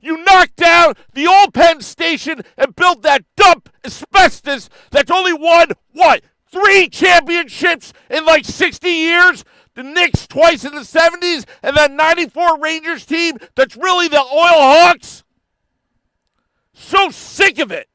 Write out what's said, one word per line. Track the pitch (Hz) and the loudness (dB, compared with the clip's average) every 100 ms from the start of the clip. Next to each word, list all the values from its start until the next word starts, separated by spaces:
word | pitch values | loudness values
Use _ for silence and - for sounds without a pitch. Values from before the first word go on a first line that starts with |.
You | 240 320 | -10 -6
knocked | 339 381 349 - | 2 4 2 0
down | 339 339 339 240 _ | 2 4 2 0 _
the | 254 320 | -6 2
old | 392 403 | 4 2
Penn | - 339 320 | 4 2 2
Station | 214 - 339 302 - 302 - - | -10 -8 -6 -6 -8 -12 -14 -6
and | - | -6
built | - 359 349 | 0 -2 0
that | 302 277 _ - | -2 -2 _ 0
dump | 403 330 _ _ | 2 2 _ _
asbestos | 254 - - 392 359 - - 269 - _ _ | -18 -18 -4 2 2 0 -10 -10 -10 _ _
that's | 277 277 | -4 -2
only | 370 370 | -2 -2
won, | 320 320 339 330 - _ | -4 2 2 2 -2 _
what, | 294 339 240 _ _ _ | 0 2 2 _ _ _
three | 359 403 392 359 | -2 2 2 0
championships | - 370 349 330 339 294 - 349 330 - _ _ | -2 2 2 0 -6 -6 -4 -4 -4 -10 _ _
in, | 294 | -4
like, | 320 311 | 0 0
sixty | - - 349 - 359 | -2 -6 -6 -4 -6
years? | 339 320 339 359 302 - _ _ | -4 -2 2 2 0 -14 _ _
The | - | -20
Knicks | 254 320 339 - - | -8 -4 -4 -4 -10
twice | 262 330 302 | 0 0 0
in | 262 | -8
the | 294 | -14
seventies | 254 320 330 349 349 320 202 - | -6 0 0 -2 -6 -6 -10 -12
and | - 285 | -4 0
that | 294 | 0
ninety-four | 277 311 339 302 285 339 311 | 0 -2 -2 -4 -2 -2 -2
Rangers | 311 320 311 311 - | -4 -8 -8 -12 -8
team | 330 339 262 - | -6 -4 -8 -14
that's | - 262 220 | -4 -4 -2
really | 370 359 339 | -2 -2 0
the | 294 | -2
Oil | 254 | -2
Hawks? | 294 339 330 269 302 349 349 - - _ _ _ _ _ _ _ _ _ _ _ _ _ _ _ | 0 2 4 4 6 4 2 -6 -20 _ _ _ _ _ _ _ _ _ _ _ _ _ _ _
So | _ - 381 381 | _ -4 -2 -2
sick | - - - 392 - | -6 -20 -4 -4 -2
of | 254 | -8
it. | 170 113 | -10 -18